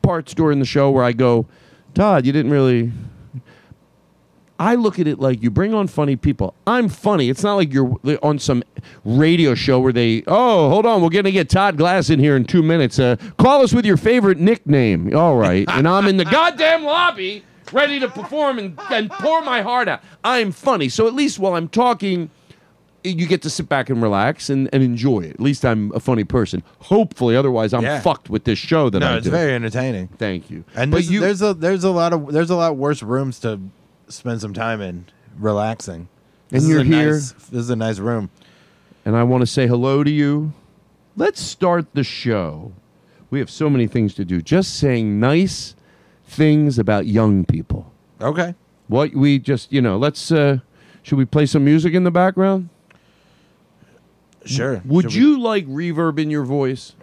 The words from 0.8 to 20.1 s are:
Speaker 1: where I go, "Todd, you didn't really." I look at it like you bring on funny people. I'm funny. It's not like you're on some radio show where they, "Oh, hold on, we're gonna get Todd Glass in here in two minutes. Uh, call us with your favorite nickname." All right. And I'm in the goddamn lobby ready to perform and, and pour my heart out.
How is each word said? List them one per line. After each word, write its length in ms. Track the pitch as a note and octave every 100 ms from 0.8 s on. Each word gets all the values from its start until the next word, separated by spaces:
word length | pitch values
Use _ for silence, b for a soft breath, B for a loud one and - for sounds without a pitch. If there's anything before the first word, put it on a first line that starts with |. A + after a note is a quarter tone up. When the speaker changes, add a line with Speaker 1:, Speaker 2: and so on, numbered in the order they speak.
| C#3
Speaker 1:
where 120 | C3+
I 80 | B2
go, 340 | A#2 B2+ A#2 - b b b b
"Todd, 300 | - G#3 E3 B2+
you 60 |
didn't 200 | C#3+ C#3+
really." 400 | C#3+ C3 B2 A#2 - - - - C3 b b b - _ _ _ _ _ _ _ -
I 160 | F#3 A#3+
look 220 | G#3+ F#3
at 80 | D3+
it 120 | C#3
like 240 | C3+ A#2+
you 80 | A#2
bring 240 | G#2 G3+
on 120 | A3 F#3+
funny 300 | - C#3+ C3
people. 380 | D3 - F#2+ - -
I'm 220 | B3 G#3+
funny. 400 | - G#3 F#3+ B2
It's 140 | C3
not 140 | G#3 G3+
like 180 | D#3
you're 200 | C3+ B2+ B2 C3 D3
on 160 | D3+ D3
some 240 | - A#2+ - - B B
radio 500 | G#2 B2+ D#3 E3+ D3+
show 260 | A#2+ C#3 B2+
where 120 | C3
they, 300 | A#2+ A#2 A2+ -
"Oh, 440 | G3+ B3 G3 C#3+
hold 160 | F#3+ A#3
on, 160 | G#3
we're 80 | E3
gonna 200 | F#3+ G3
get 180 | F#3+ C#3+
Todd 260 | F#3+ G3+ D3+
Glass 320 | F3 F#3 D3+
in 100 | D3+
here 160 | D3 C#3
in 80 |
two 180 | A2+ F3+
minutes. 360 | D#3 E3 C3 -
Uh, 180 | B2 A#2+ G#3 -
call 260 | B3+ C#4+
us 120 | A#3
with 100 | A#3+
your 120 | G#3 F3
favorite 400 | A3 B3 G3 D#3+
nickname." 760 | F#3 A#3 D3 D3+ A#2 E2+ F2+
All 220 | D3+ E3+ B2+
right. 300 | G2 F#2 C3
And 180 | F3 D#3+
I'm 180 | F#3+ G3+
in 100 | F#3+
the 60 |
goddamn 600 | F3 C#4 E4+ D#4 D#4+ E4
lobby 580 | D4 E4 F4 G#3 F#3 G#3 - _ -
ready 260 | B3+ D4 C#4+
to 80 | A#3+
perform 500 | G#3 G3+ D4+ C#4+ B3
and, 200 | G3 D3 G4+
and 200 | A3+ G#3+
pour 320 | - D4+ D#4+
my 180 | D4 A#3+
heart 280 | G3+ B3 G#3
out. 120 | C3+ B